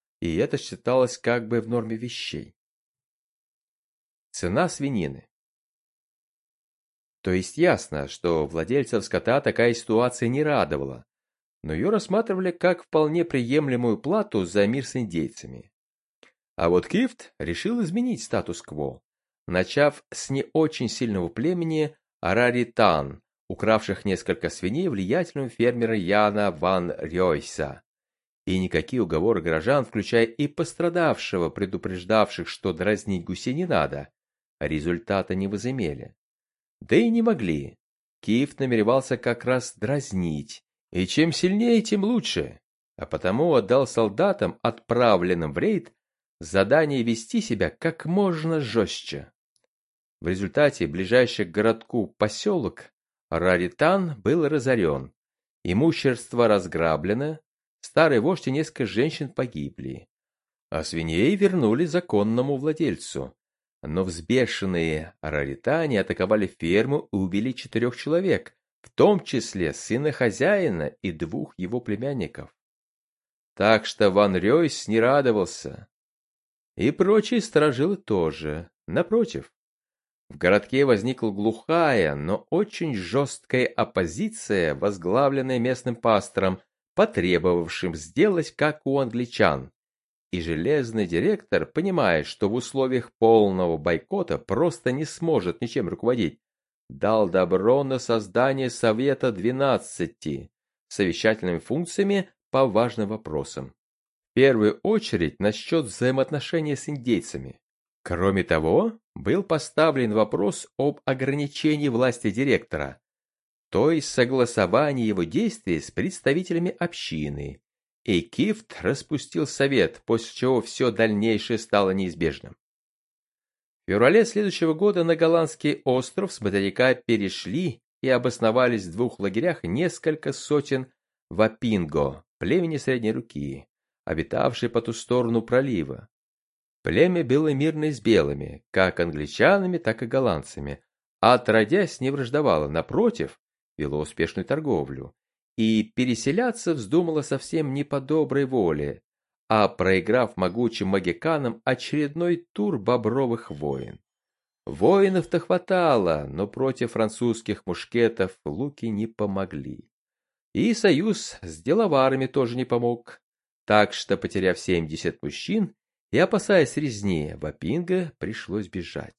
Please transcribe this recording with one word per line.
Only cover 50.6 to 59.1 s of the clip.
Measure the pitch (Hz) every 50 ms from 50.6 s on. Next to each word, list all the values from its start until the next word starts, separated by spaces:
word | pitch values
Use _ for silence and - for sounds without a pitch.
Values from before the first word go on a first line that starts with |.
| 147 139 - - 87
ближайший | 73 73 90 95 90 117 127 123 117 - - 98
к | 82
городку | 82 104 107 113 110 113 - - - 117 98 - _ -
поселок | 104 104 - - - 208 196 170 113 90 - - - - _ _ _ _ _ _ _ -
Раритан | 85 82 87 92 90 87 90 87 - - 147 165 190 196 185 165 143 107 92
был | 107 151 175 151 143
разорен, | 156 143 117 135 127 113 87 80 71 67 65 - _ _ _ _ _ _ _ _ _ _ -
имущество | 87 90 110 151 165 151 - - 135 123 113 - - - 120 120 110
разграблено, | 104 98 90 85 76 82 82 82 78 73 78 95 107 123 143 156 160 156 _ _ _ _ _ _ _ _ -
старый | - - 147 165 156 135 113
вождь | 110 165 190 - - 131
и |
несколько | 131 151 151 - - - 127
женщин | 95 92 107 139 160